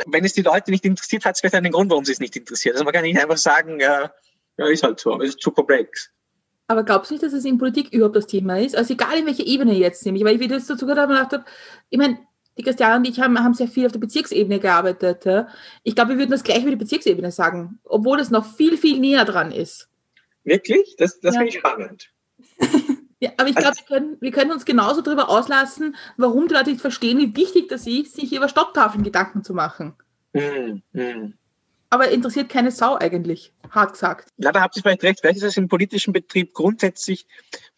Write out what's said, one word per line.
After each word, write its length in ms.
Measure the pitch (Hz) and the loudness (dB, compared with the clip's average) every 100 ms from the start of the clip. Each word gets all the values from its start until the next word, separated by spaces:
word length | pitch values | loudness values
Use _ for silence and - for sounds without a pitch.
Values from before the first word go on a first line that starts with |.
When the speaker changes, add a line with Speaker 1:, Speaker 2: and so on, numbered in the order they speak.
| - | -4
Speaker 1:
Wenn 180 | 160 | -2
es 100 | 190 | 0
die 80 | - | 0
Leute 280 | 180 202 196 | 2 2 0
nicht 140 | 190 | -2
interessiert, 400 | 190 185 - 220 | 0 -2 -4 -4
hat's 160 | 202 - | -2 -2
vielleicht 160 | 185 185 | 0 0
einen 160 | 180 | 2
Grund, 180 | 160 196 | 2 2
warum 140 | 151 | 2
sie 80 | 139 | 0
es 80 | 131 | -4
nicht 160 | 127 135 | -6 -10
interessiert. 400 | 120 117 127 127 | -10 -4 -2 0
Also 80 | |
man 100 | 147 | 0
kann 80 | 170 | 0
nicht 160 | 165 175 | 0 0
einfach 200 | 151 160 | 2 0
sagen, 420 | 165 151 160 156 | 2 2 0 0
„Ja, 340 | 139 143 147 _ _ _ _ - | 0 0 -2 _ _ _ _ -4
ja, 100 | 151 | 0
ist 160 | 156 | 2
halt 160 | - - | 0 0
so, 120 | 113 | -2
aber 100 | 110 | -2
es 60 | 135 | -4
ist 100 | - | -4
zu 100 | 147 | -2
komplex.“ 640 | - 143 131 113 - - _ _ _ _ _ - | 0 4 2 0 -10 -16 _ _ _ _ _ -2
Speaker 2:
Aber 160 | 226 | 0
glaubst 280 | 220 196 - | 2 0 0
du 40 | |
nicht, 80 | 302 | -6
dass 100 | 311 | -4
es 120 | 277 | -4
in 140 | 262 247 | 0 0
Politik 340 | 262 294 277 | 0 -2 0
überhaupt 240 | 240 214 214 | 2 4 2
das 100 | 208 | 0
Thema 320 | 196 190 185 | -2 -2 0
ist? 160 | 269 | 0
Also 200 | - 233 | 0 -2
egal 240 | 247 240 320 | -2 -2 -2
in 80 | 311 | -2
welcher 200 | 285 247 | -4 -2
Ebene 280 | 269 247 | 0 2
jetzt 300 | 190 180 - 202 | 4 2 -2 -4
nämlich, 180 | 190 | 0
weil 120 | 214 233 | 2 2
ich, 40 | |
wie 80 | 254 | 0
du 60 | |
jetzt 160 | 269 247 | -4 -6
dazu 160 | 262 269 | -6 -2
gehört 120 | 285 | 0
habe, 120 | 285 | 2
gedacht 200 | 269 262 | 2 0
habe, 120 | 277 - - - - - | -6 -8 -20 -20 -20 -4
ich 80 | 262 | 0
meine, 200 | 285 233 - _ _ - | 2 0 -10 _ _ -8
die 60 | |
Christiane 340 | 262 247 220 240 | -4 2 2 4
und 100 | 247 | 0
ich 120 | 247 | 0
haben, 180 | 254 233 | 0 2
haben 140 | 240 | 2
sehr 160 | 240 240 | 2 -2
viel 160 | 262 | 0
auf 80 | 247 | 0
der 60 | 226 | -2
Bezirksebene 640 | 214 302 - - 196 202 | -4 -4 -2 0 0 0
gearbeitet. 640 | 196 175 185 180 185 180 185 | 2 2 2 0 -2 -2 0
Ja? 220 | 196 233 - - - | 0 -2 -12 -20 -10
Ich 120 | - | -4
glaube, 180 | 214 233 | 0 0
wir 60 | 262 | 0
würden 120 | 277 | 0
das 120 | 269 | -2
gleich 180 | - 233 | 0 0
über 80 | 277 | 0
die 60 | 226 | -2
Bezirksebene 540 | 214 339 - 170 175 | -4 -2 0 0 -2
sagen, 480 | 175 170 175 170 214 | -2 -2 -2 -10 -14
obwohl 340 | - 214 233 285 | -8 -2 0 0
es 100 | 247 | 2
noch 160 | 220 214 | 0 -2
viel, 320 | - 311 320 | 2 2 4
viel 200 | 311 262 | 2 2
näher 260 | 269 277 | 2 4
dran 280 | 220 185 160 | 2 0 -4
ist. 360 | - 165 - - _ _ _ _ _ | -6 -8 -12 -20 _ _ _ _ _
Speaker 1:
Wirklich? 500 | - 185 - 320 403 - | 0 0 4 2 2 0
Das, 240 | 185 - | -2 0
das 140 | 175 | 0
Speaker 2:
Ja. 60 | 240 | 2
Speaker 1:
finde 120 | 233 | 0
ich 60 | 180 | 0
spannend. 520 | - 110 - - - _ _ _ _ - | -2 -2 -10 -16 -20 _ _ _ _ -2
Speaker 2:
<laughs> 420 | 127 311 - - - - | 2 2 0 -8 -10 -8
Ja, 100 | - - | -4 0
aber 100 | 269 | 0
ich 80 | 269 | 2
Speaker 1:
Also 140 | 285 | 2
Speaker 2:
glaube, 80 | 285 | 0
wir 80 | - | -2
können, 300 | 277 302 302 | -2 -2 -8
wir 100 | 262 | -4
können 180 | 269 277 | 0 0
uns 140 | 311 - | -2 0
genauso 340 | 240 208 294 | 2 2 0
darüber 300 | 294 285 262 | 0 0 2
auslassen, 640 | 214 254 269 269 - 311 - - - | 2 2 0 0 -4 -8 -10 -10 -2
warum 280 | 247 240 330 | 2 2 2
die 60 | |
Leute 180 | 302 285 | 2 0
nicht 120 | 269 | -2
verstehen, 360 | 277 - 233 254 | -4 -2 0 2
wie 160 | 262 | 2
wichtig 340 | 233 381 359 359 | 0 2 2 0
das 180 | 254 233 | -6 -4
ist, 300 | 247 294 - | -4 -6 -8
sich 180 | 294 | -6
über 140 | 269 277 | -2 0
Stopptafeln 540 | 302 349 294 214 208 | 0 0 2 0 0
Gedanken 400 | 208 180 196 202 | -2 -2 -2 -6
zu 120 | - | -6
machen. 400 | 180 147 - - - _ _ _ | -4 -6 -6 -14 -16 _ _ _
Speaker 1:
Hm, 480 | 143 143 139 117 101 - | -4 -4 -4 -6 -10 -10
hm. 400 | - 123 117 104 - _ _ _ _ - | -8 -8 -8 -12 -16 _ _ _ _ -2
Speaker 2:
Aber 160 | 247 262 | 2 2
interessiert 380 | 247 247 277 269 | 0 -2 -4 -2
keine 240 | 262 247 | 0 0
Sau 260 | 247 233 277 | 2 0 0
eigentlich, 540 | 165 175 170 165 - _ - | -2 -2 -4 -8 -10 _ -4
hart 220 | 208 202 | 0 0
gesagt. 360 | - 180 - - - | 0 -4 -4 -14 -4
Speaker 1:
Na, 140 | 139 | 0
da 120 | 190 | 2
habt 140 | 185 202 | 2 0
ihr 60 | |
vielleicht 220 | 196 185 | 0 2
recht. 160 | 185 190 | 0 2
Vielleicht 160 | 156 196 | 2 2
ist 60 | |
es 120 | 202 196 | 0 -2
im 120 | 185 | 0
politischen 440 | 175 196 202 - | 0 0 -4 -2
Betrieb 400 | 185 - 190 175 | -4 -2 -4 -4
grundsätzlich, 720 | - 175 226 196 - - 185 - - - - - | -2 0 0 -2 -4 -8 -8 -10 -20 -20 -20 -20